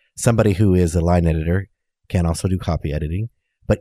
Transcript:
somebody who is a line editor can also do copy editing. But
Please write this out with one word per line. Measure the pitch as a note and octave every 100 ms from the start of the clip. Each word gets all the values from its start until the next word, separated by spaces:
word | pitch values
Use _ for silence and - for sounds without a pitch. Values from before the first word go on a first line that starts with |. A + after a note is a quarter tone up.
| _ -
somebody | - A2+ G#2+
who | F2 G#2
is | F2+ F2
a | E2+
line | E2+ F2+ E2+
editor | D#2+ D#2+ F#2 G2 _ _ _ _
can | F#2 E2+
also | E2 F#2+
do | F#2
copy | - D#2+ -
editing. | D2 D#2 F2+ A#2 - _ _ -
But | G#2+